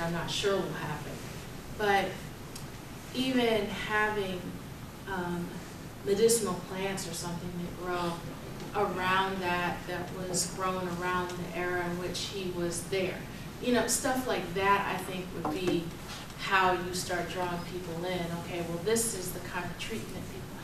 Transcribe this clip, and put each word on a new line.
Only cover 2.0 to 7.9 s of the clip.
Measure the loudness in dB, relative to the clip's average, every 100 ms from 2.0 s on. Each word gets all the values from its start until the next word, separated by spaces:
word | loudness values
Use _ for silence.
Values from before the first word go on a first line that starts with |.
| 4 -2 -8 -10 -10 -10 -10 -10 -12 -12 -6 0
even | 2 6 6 6 2
having, | -2 0 4 4 2 0 -2 -6 -8 -10 -10 -12 -10 -6
um, | -4 -2 -2 -4 -6 -10 -10 -10 -4 2
medicinal | 8 8 8 4 -2 -4
plants | -2 -2 -2 -4
or |
something | -4 -4 -4 -4 -4
that | -6 -4
grow | -2